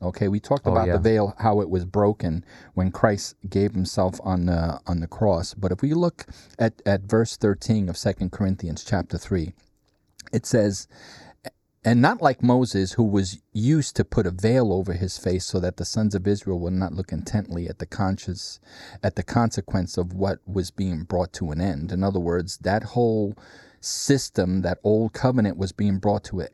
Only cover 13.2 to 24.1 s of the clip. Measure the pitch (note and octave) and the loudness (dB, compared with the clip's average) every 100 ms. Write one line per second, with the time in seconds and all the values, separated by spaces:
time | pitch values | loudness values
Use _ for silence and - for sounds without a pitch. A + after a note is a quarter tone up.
13.2 | F#2 F#2+ _ G#2+ A#2+ D#3+ - - G#2 - | 0 -4 _ -2 2 4 2 0 0 2
14.2 | F2+ F#2 A2 C3 A2+ F#2 F2+ F2 F#2 - | 0 0 2 4 4 0 -2 -2 -4 -4
15.2 | F#2+ F2+ - F#2 F2+ - - A2+ G#2+ G2 | -2 -2 -2 -2 -2 -4 -4 0 0 0
16.2 | F#2+ G2+ - F2+ F2 F#2 F#2 D#2 F#2 D#2+ | 0 0 -2 -4 -2 -2 -2 -4 -6 -6
17.2 | - G#2 G2 E2+ E2+ - F2+ - F#2+ F#2+ | -2 -4 -2 -6 -6 -8 -10 -2 -2 -2
18.2 | - F2+ - - _ - - - - - | -6 -10 -10 -16 _ -20 -20 -4 -4 -2
19.2 | - B2 A#2 - - G2 F2 - F2 F#2 | -2 0 0 -2 -4 -4 -2 -4 -4 -2
20.2 | G2 - - F#2+ F2+ - F#2+ D#2+ - F2+ | -2 -2 -4 -4 -4 -4 -4 -4 -4 -2
21.2 | F2+ - E2+ D2+ F#2+ C#2+ E2 F2 G2 F#2+ | -2 -4 -6 -2 -2 -2 -4 -2 0 0
22.2 | E2+ F2 F2+ - G#2 A2 A2 B2 A#2 A2 | 0 -2 -2 -6 -2 0 -2 0 2 2
23.2 | G2+ G#2+ - - - _ - - - | -2 -6 -16 -20 -20 _ -10 -8 -4